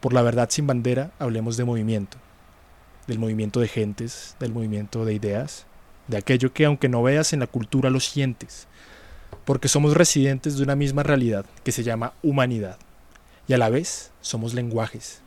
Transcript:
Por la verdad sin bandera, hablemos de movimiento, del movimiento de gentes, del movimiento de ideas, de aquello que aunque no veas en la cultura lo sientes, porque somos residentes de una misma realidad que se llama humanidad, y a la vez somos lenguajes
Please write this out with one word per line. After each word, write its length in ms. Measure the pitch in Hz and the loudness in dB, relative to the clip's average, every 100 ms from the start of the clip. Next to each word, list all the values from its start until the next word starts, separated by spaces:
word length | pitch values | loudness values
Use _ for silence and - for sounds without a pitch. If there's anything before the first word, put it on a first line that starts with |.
Por 120 | 131 | 2
la 100 | 123 | 4
verdad 260 | 120 117 120 | 4 2 0
sin 160 | - 143 | 0 0
bandera, 420 | 123 120 123 151 - | 0 0 -2 -4 -6
hablemos 380 | 135 113 113 113 | -4 -2 -4 -2
de 80 | |
movimiento, 540 | 123 117 110 110 98 - - - - - - - - - - | -2 0 0 -2 -4 -12 -20 -20 -20 -20 -20 -20 -20 -20 -8
del 100 | 113 | -4
movimiento 400 | 113 110 107 123 | -2 -2 -2 0
de 80 | 113 | 0
gentes, 680 | - 104 104 117 - - - | 0 -4 -4 -10 -10 -16 -8
del 140 | 123 | -6
movimiento 520 | 117 110 104 104 113 | -4 -4 -4 -4 -4
de 80 | 113 | -2
ideas, 520 | 107 104 101 147 - - - - - - | -2 -2 -2 -4 -12 -20 -20 -20 -20 -6
de 120 | 107 | -6
aquello 340 | - 131 127 | 2 2 2
que 140 | - 151 | 4 4
aunque 220 | 143 135 | 4 2
no 140 | 120 | 4
veas 300 | 123 143 156 | 4 4 2
en 80 | 147 | 0
la 80 | 123 | -2
cultura 420 | 123 107 135 131 | -4 0 2 2
lo 80 | 131 | 2
sientes, 680 | - 143 135 117 - - - - - - - - - - | 0 -2 -2 -4 -12 -18 -20 -20 -20 -20 -20 -20 -18 -12
porque 220 | - 135 135 | -2 0 2
somos 280 | 147 147 151 | 4 4 6
residentes 600 | 170 147 135 135 156 139 | 4 6 2 2 -2 -2
de 60 | |
una 140 | 135 139 | 0 0
misma 260 | 143 139 | 0 0
realidad 440 | 139 139 120 101 98 - | 2 2 2 0 -4 -8
que 80 | - | -4
se 100 | 127 | -2
llama 300 | 117 113 117 - | -2 -2 -4 -2
humanidad, 560 | 160 139 127 117 98 - - - - - - - - | 0 2 0 0 -6 -10 -20 -20 -20 -20 -20 -20 0
y 60 | |
a 40 | 127 | 2
la 120 | 113 | 4
vez 420 | 123 175 - - - | 2 -2 -10 -14 -14
somos 340 | - 113 113 | -8 -6 -4
lenguajes 680 | 120 120 113 110 110 - - | -4 -2 -2 -4 -6 -16 -18